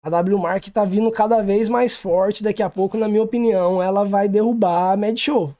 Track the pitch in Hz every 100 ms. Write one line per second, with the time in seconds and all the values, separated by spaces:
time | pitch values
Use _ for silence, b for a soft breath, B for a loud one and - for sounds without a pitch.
0 | 156 170 180 202 170 190 - - 202 202
1 | 220 226 214 226 202 202 220 240 247 -
2 | 196 175 190 208 214 208 196 196 190 220
3 | 220 208 220 240 233 190 180 185 185 196
4 | 202 196 202 202 220 233 190 170 185 196
5 | 208 233 - 285 156 -